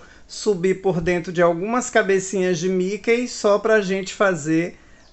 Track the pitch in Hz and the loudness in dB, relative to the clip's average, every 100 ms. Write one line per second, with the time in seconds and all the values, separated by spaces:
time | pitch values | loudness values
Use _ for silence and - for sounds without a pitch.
0 | - - - - - 196 180 185 190 175 | -12 -20 -18 -6 -2 0 0 0 0 0
1 | 170 175 170 170 175 170 196 247 247 226 | 0 -2 -2 2 2 2 -2 -2 0 0
2 | 196 190 190 196 185 175 180 185 185 208 | 2 0 0 -2 0 0 0 0 -2 -4
3 | - 233 247 - 214 202 220 220 190 190 | 0 0 0 -2 2 2 4 2 2 -4
4 | 185 - 202 175 143 160 175 - - - | -4 0 0 0 0 0 -2 -8 -20 -20
5 | - | -10